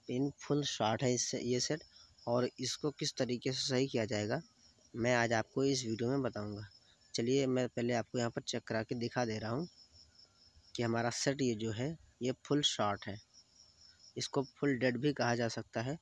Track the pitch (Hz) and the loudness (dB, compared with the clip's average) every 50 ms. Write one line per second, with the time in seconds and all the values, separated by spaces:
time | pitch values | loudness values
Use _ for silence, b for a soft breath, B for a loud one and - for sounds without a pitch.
0 | _ - 123 127 139 143 - - - - 143 147 143 - - - 113 107 - - | _ -4 -2 0 0 -2 -4 -8 -2 0 0 0 0 -2 -2 0 2 2 2 2
1 | 139 123 123 117 - - - 123 - 120 123 123 123 - 151 - - B B B | 2 2 2 2 0 -2 -4 -4 -2 0 0 0 0 -2 -4 -4 -6 B B B
2 | B B B _ - - 120 123 123 - _ - 131 120 - - - 151 135 - | B B B _ -2 0 2 2 2 0 _ -6 -6 -6 -4 -2 -4 -4 -4 -2
3 | 156 147 - - 135 117 123 117 - 139 131 - - 147 131 123 135 135 - 123 | -6 -6 -2 -2 -2 -2 -2 -2 -2 -4 -4 -2 -2 0 2 2 2 2 2 0
4 | 110 104 117 104 104 104 120 156 - _ _ _ _ _ _ _ _ _ - 120 | 0 0 0 -2 0 0 -2 -4 -4 _ _ _ _ _ _ _ _ _ -6 0
5 | 113 123 127 120 117 117 117 113 110 _ - 135 135 139 139 127 127 113 113 107 | 2 4 6 6 4 4 4 2 0 _ -2 0 2 2 2 2 0 -2 -2 0
6 | 117 120 135 139 131 120 - 107 104 104 104 101 104 104 - - b b b b | 0 2 2 2 0 0 -2 -2 -6 -4 -6 -8 -10 -12 -16 -20 b b b b
7 | _ _ - - 117 120 131 139 139 131 127 127 127 120 _ - 120 120 123 117 | _ _ -4 -2 0 2 4 4 4 4 2 2 0 0 _ -2 0 2 0 0
8 | 107 _ - 123 120 117 - - - - - 120 - - 113 110 110 - 135 120 | -2 _ -2 0 0 0 -2 -4 -6 -4 -6 -6 -4 -2 -2 -2 0 -2 -4 -4
9 | 117 120 - 127 123 113 107 110 110 110 117 139 175 175 _ - - _ _ - | -4 -2 0 0 0 0 -2 -4 -2 -2 -2 -4 -4 -8 _ -20 -20 _ _ -20
10 | - _ _ _ - _ _ _ _ _ _ - _ - _ - 120 117 113 117 | -20 _ _ _ -20 _ _ _ _ _ _ -20 _ -14 _ -2 0 0 2 2
11 | 117 120 - - - 147 135 147 139 123 113 104 110 113 107 107 123 151 165 160 | 0 0 0 0 0 0 0 2 0 0 0 0 -2 -4 -2 -2 -4 -4 -6 -8
12 | - - _ _ 120 127 127 _ _ - 143 147 143 - - - 110 104 101 101 | -14 -20 _ _ -4 -4 -4 _ _ 0 0 2 2 0 0 2 0 0 0 -2
13 | - 110 98 107 - _ _ - - _ _ _ - _ _ _ - - - _ | -6 -10 -10 -12 -14 _ _ -20 -20 _ _ _ -20 _ _ _ -20 -20 -20 _
14 | - - _ 120 123 - - 139 135 - _ - - 143 135 120 131 127 123 117 | -20 -12 _ -8 -6 -2 -2 -2 -2 -2 _ -2 0 0 2 4 4 2 2 4
15 | 131 147 139 - 120 120 120 120 120 113 - 120 110 _ - 113 117 127 151 170 | 0 0 2 2 2 2 4 2 2 0 -2 -4 -8 _ -4 -4 -2 -2 -4 -6